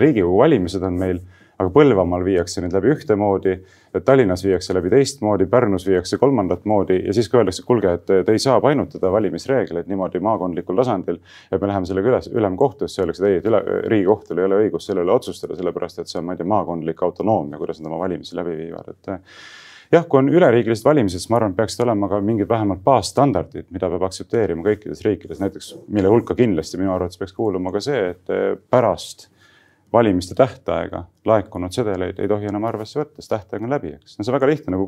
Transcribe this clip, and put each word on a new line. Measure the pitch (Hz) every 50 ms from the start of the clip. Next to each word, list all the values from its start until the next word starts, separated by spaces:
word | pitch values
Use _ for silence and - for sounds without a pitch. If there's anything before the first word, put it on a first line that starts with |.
| 131
Riigikogu | 156 131 107 87 87 92 101
valimised | 135 165 151 101 90 87 92 92 90
on | 95 90 90
meil, | 92 92 90 87 92 - - _ _ _ _ -
aga | 95 90 90
Põlvamaal | 143 151 139 110 95 90 87 90 90 90
viiakse | 95 95 87 85 - - 98 87
neid | 85 90
läbi | 98 92 123 156
ühtemoodi, | - - - 107 98 104 101 98 92 95 95 92 90 - - _ _ _ _ - 92 -
Tallinnas | 127 139 135 117 95 90 90 95
viiakse | 98 92 87 - - 92
läbi | 92 82 92 120
teistmoodi, | 139 135 - - - 107 107 101 90 95 90
Pärnus | 113 127 123 104 95 87 87 98
viiakse | 95 90 90 - 101 -
kolmandat | - 143 139 110 95 87 90 87 - 104
moodi | 107 101 87 82 92 92
ja | - 95 95
siis, | 117 110
kui | - - 120
öeldakse, | 104 92 92 - -
et |
kuulge, | - 123 110 95 90 87
et | - -
te | - 98 92 85 110 110
ei | -
saa | - 135 123 104 95
painutada | 139 151 127 92 90 - - - 92
valimisreegleid | 92 113 104 90 80 85 - - 135 123 95 - 82 85 82 87
niimoodi | 98 95 92 85 - 90 92
maakondlikul | 110 110 82 90 90 82 87 87 - 92 104
tasandil, | 131 123 107 90 - - 87 - _ - - - - -
et | 98 85
me | 98 101 101
läheme | 98 90 87
sellega | 95 95 98 123 123
üles, | 98 - 92
ülemkohtusse, | - 117 107 95 92 92 139 139 - - 92 80 - - 92
öeldakse, | 82 80 - 95
et | 101 95
ei, | 82
et | 90 110
üle-, | 110 98 - 50 92 90 87 98
Riigikohtul | 110 104 92 92 107 107 - - 82 85
ei | 92
ole | 95 98 104 110
õigus | 95 - 82 -
selle | - 95 92 87
üle | 90 110
otsustada, | 127 - 101 85 - - 85 82 82
sellepärast | 90 85 82 - 87 87 - - 82
et | -
see | - 90
on, | 82 87
ma | 90
ei | 82 82
tea, | 92 107
maakondlik | 98 82 82 85 82 80 82 80 - 90
autonoomia, | 87 - - - 104 110 90 73 71 71 73
kuidas | 85 - 80 80
nad | 78 78
oma | 80 80 92
valimisi | 95 87 76 71 - 85
läbi | 87 87 87 80 80
viivad. | 80 82 82 85 - - -
Et, | _ _ 98 95 90 - - - - - - - - - - - - - _
jah, | 156 170 165 170
kui | 143 135
on | 135 139 147
üleriigilised | 175 175 135 113 120 101 110 117 104 -
valimised, | 143 156 147 107 92 90 90
siis | - -
ma | 113 120
arvan, | 113 101 87
peaksid | 101 110 - - - 120
olema | 123 110 101 101 90
ka | 98 104 98
mingid | 107 117 104 101 90
vähemalt | 117 110 107 104 107 92 -
baasstandardid, | 143 131 113 98 - - 123 143 143 98 87 76 - - 85 - - 90
mida | 92 92 87
peab | 87 85 90 92
aktsepteerima | - - - - - 117 104 87 85 82 82
kõikides | 104 107 104 - 78 78 - -
riikides, | 107 98 - - - 101 - 98
näiteks | 95 - - - - - - -
mille | - 101 104 95 95
hulka | 110 117 113 - 87
kindlasti | - 123 110 90 73 76 - - 87
minu | 95 95 92
arvates | 92 90 87 - -
peaks | 98 90 -
kuuluma | - 113 107 90 90 90 92 90
ka | 104 98
see, | 135 147 117 98 107 107
et, | - _ - 95
eh, | 95 98 98 95 - _ _
pärast | 120 127 117 104 87 85 - - - - - _ _ _ _ _ _ _ _ _ _ _ _ _ -
valimiste | 117 117 107 90 90 90 - -
tähtaega | - 131 127 - - - 85 85 82 85 85 87 87 87 - _ _ -
laekunud | 104 110 107 92 - - 90 90 92
sedeleid | - 127 117 104 95 90 92 90 95 92
ei | 101
tohi | 98 104 104 104 104
enam | 101 104 110
arvesse | 117 113 107 107 - - 147
võtta, | 151 151 _ -
sest | - -
tähtaeg | 113 107 90 _ - 98 107
on | 120
läbi, | 143 143 - 78 71
eks. | 73 _ - -
No | - 104
see | 120 127
on |
väga | 139 131 139
lihtne, | 156 147 - - 92
nagu | 92 98